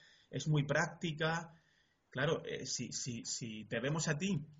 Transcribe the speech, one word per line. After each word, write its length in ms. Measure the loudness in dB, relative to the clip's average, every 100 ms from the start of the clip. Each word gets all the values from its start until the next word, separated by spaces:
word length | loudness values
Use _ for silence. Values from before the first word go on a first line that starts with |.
| -20 -20 _
es 200 | -2 4
muy 140 | 4
práctica. 920 | 6 2 2 0 -4 0 0 0 -4 -12 _ _ _ _ _
Claro, 340 | 0 2 2 0
eh, 200 | -6 -4
si, 260 | -4 -4
si, 320 | -4 -4 -4
si 400 | -6 -6 -6 -8
te 160 | -4 -2
vemos 300 | 0 0 0
a 80 | 0
ti 280 | 2 0 -2 -10